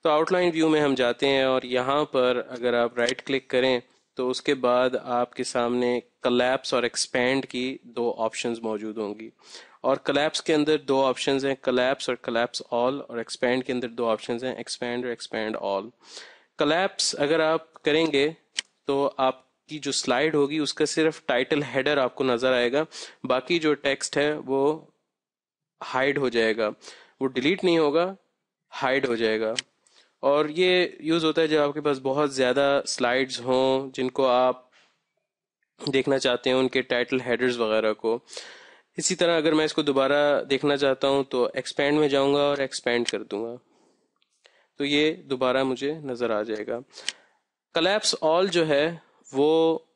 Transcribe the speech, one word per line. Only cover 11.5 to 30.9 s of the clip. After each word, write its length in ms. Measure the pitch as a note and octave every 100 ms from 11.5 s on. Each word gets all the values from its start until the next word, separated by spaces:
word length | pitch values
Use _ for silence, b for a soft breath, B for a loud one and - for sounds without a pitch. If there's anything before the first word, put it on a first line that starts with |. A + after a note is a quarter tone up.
| C3+
कोलैप्स 520 | - B2 B2 C#3 -
और 60 | B2
कोलैप्स 380 | - A#2 A#2+ - -
ऑल, 280 | A#2+ B2 C#3
और 200 | - A#2
एक्सपैंड 420 | A2+ - B2 B2+
के 100 | C3
अंदर 160 | B2+ A#2+
दो 160 | A#2 A#2
ऑप्शंस 380 | G#2+ - A#2+
हैं, 120 | B2+ -
एक्सपैंड 460 | A#2 - B2 A#2+
और 60 | B2
एक्सपैंड 440 | A#2 - A2 A2 A2
ऑल। 340 | G2+ G2 A2 _ B B B B B -
कोलैप्स 560 | D3 D#3+ F#3+ - - -
अगर 240 | C#3+ D#3+
आप 260 | D#3 D#3+ - -
करेंगे 420 | D#3 D3+ E3 C#3+ D3 E3 _ - - _ -
तो 160 | C#3 C#3 -
आपकी 580 | C3 - _ _ _ D3+
जो 140 | C#3
स्लाइड 420 | B2+ - B2 D#3 D3+
होगी 220 | C#3+ D#3
उसका 240 | C#3+ - D3+
सिर्फ 360 | - D#3+ D#3 -
टाइटल 340 | B2 C3 D3
हेडर 340 | C#3 C3+ C3+ C#3+
आपको 260 | B2 -
नज़र 280 | C3+ A#2 C3
आएगा, 320 | B2+ A#2+ C3+ D#3 B B B C3
बाकी 320 | B2+ - E3+
जो 140 | D#3 C#3+
टेक्स्ट 420 | C#3 C#3 - C#3+
है 200 | D3 D3+
वो 240 | B2+ C3+ C#3 D#3 - _ _ _ _ _ _ _ _ _
हाइड 380 | - B2+ C3+ C#3+
हो 120 | B2+
जाएगा, 380 | A#2 A2+ G#2+ G#2+
वो 580 | - - - - _ C3+
डिलीट 360 | B2+ C3+ F#3+
नहीं 140 | F#3 E3
होगा, 380 | D3+ D3+ F3+ F#3+ _ _ _ _ _
हाइड 340 | - C3 C3+ C3+
हो 100 | A2+
जाएगा। 380 | A2+ A2 A2 A#2+ - _ b b b b
और 280 | C3+ C#3+ D3+
ये 480 | D#3 F#3 F3+ F3